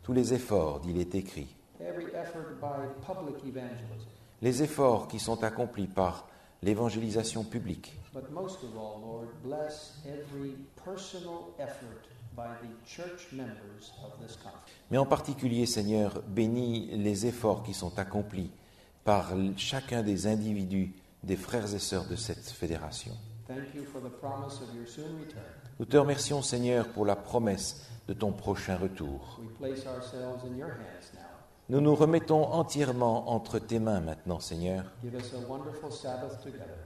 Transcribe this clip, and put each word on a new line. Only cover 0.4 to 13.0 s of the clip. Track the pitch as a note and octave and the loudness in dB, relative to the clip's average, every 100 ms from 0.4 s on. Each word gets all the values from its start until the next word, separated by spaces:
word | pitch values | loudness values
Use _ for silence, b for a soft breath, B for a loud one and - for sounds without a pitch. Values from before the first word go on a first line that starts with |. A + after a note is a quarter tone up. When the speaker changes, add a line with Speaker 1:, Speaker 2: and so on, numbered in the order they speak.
| - G2+ D#2 D2 | 4 4 4 0
Speaker 1:
d'Il | E2+ F2 | 0 0
est | F2 | 2
écrit. | G2 F#2 - C#2 - - - | 0 -2 -8 -10 -14 -20 -10
Speaker 2:
Every | F3 F3 E3+ | -8 -6 -6
effort | F3 E3 E3 D3 C3+ | -6 -6 -8 -10 -6
by | C#3+ C#3 C3+ C3+ - | -6 -4 -6 -8 -8
public | F#3 D3+ B2+ | -6 -6 -6
evangelism. | C3+ B2+ B2 A#2 A2+ A2+ - B B B | -8 -8 -8 -8 -10 -10 -12 B B B
Speaker 1:
Les | A#2 B2 | 2 4
efforts | D3+ D3+ C3+ G#2+ - | 2 8 8 8 2
qui | A2 | -4
sont | A2+ A2+ | 0 2
accomplis | A2 A2 A#2+ G#2 F#2+ | 0 0 -2 -2 0
par | F#2+ F2+ E2+ - B B B | 4 4 2 -12 B B B
l'évangélisation | F#2 G#2+ A#2+ A2 A2+ G#2+ G#2+ A2+ | 2 4 2 0 0 0 0 -2
publique. | G#2+ A#2+ F#2 E2 - - - | -4 -4 -4 -6 -8 -16 -12
Speaker 2:
But | C3+ C3 | -12 -10
most | D#3+ F#3+ F#3+ | -8 -8 -8
of | B2 A2 | -10 -10
all, | G#2+ G#2+ | -10 -10
Lord, | A2 A2+ A#2 A#2 | -10 -10 -10 -10
bless | B2 D3 D3+ D3+ - - C#3 | -6 -4 -4 -8 -14 -14 -12
every | C#3+ C#3+ C#3 C#3 C3+ C#3 - | -10 -10 -8 -8 -8 -14 -14
personal | F#3 F#3+ F#3+ F#3 F3 E3+ F3 - | -10 -10 -10 -10 -10 -10 -12 -8
effort | C3+ - A#2+ G#2+ - - A#2 A#2+ | -8 -8 -12 -16 -18 -18 -14 -10
by | A#2 A2+ | -10 -10
the | A#2 - - | -12 -14 -16
church | - | -10